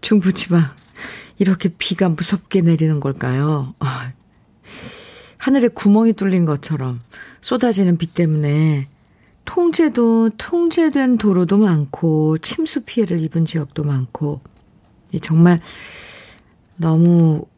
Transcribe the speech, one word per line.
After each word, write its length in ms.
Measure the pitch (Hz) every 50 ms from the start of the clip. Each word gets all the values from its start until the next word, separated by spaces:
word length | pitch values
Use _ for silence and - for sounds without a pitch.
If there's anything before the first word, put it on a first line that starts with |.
중부지방 600 | - - 220 208 170 185 190 - - - 175 170 165 135 - - _ _ _ - - - - - - - _ _
이렇게 300 | 196 180 190 170 - 180
비가 400 | 165 _ - - 180 - 196 180
무섭게 540 | 165 151 170 - - 180 - _ - 190 175
내리는 360 | 170 165 156 160 156 156 147
걸까요? 760 | 139 139 135 - - 127 127 131 143 151 156 147 135 131 - _
아, 340 | 147 135 131 127 123 127 131 _ _ _ _ _ _ _ _ _ _ - - - - - - - - - - - - - _
하늘에 320 | _ - - 269 277 240 233
구멍이 460 | - - - 202 202 214 226 226 220
뚫린 320 | 220 196 196 185 185 175
것처럼 560 | 160 147 139 - - 160 143 135 127 123 120 120 _ - - - - - _ -
쏟아지는 560 | - 247 247 247 247 220 185 202 180 175 165
비 80 | -
때문에 840 | 165 _ - 175 160 156 151 151 147 143 151 156 156 151 143 139 139 _ _ _ _ _ _ _ _ _ _ _
통제도, 840 | - - - 349 339 320 - 330 302 226 247 233 233 226 226 226 226 214 -
통제된 800 | - - - 349 339 339 330 - 330 311 277 285 269 254 254 220
도로도 400 | 214 208 190 175 180 160 190 202
많고 800 | 220 202 175 156 147 135 - - - 165 156 156 156 156 156 160
침수 460 | - - - - 320 302 - 285 233
피해를 340 | - - - 220 170 180 170
입은 240 | 156 156 - 165 165
지역도 400 | 160 - 165 147 139 - - 151
많고, 560 | 147 143 131 131 123 _ - 151 147 147 135 - - _ _ _ _ _ _ _ _ _ _ _ _
이 100 | - 160
정말 400 | - - 160 160 170 175 175 165 - - - - - - - - - - - - - - - _ _ _ _ _ _ _ _
너무 680 | - 165 160 160 160 170 170 175 170 165 160 156 151 - _ _